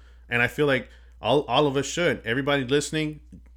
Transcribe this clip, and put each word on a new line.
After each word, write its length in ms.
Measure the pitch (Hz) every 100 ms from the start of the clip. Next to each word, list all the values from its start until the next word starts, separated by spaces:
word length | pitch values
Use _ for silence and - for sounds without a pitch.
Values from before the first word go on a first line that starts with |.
| - - -
And 140 | 120
I 60 | 120
feel 180 | - 147
like 240 | 131 - - - -
all, 200 | 107 143
all 260 | 131 127 147
of 100 | 135
us 80 | 131
should. 380 | - 170 110 110
Everybody 380 | 123 139 143 123
listening, 540 | 143 143 156 151 151 - 190 -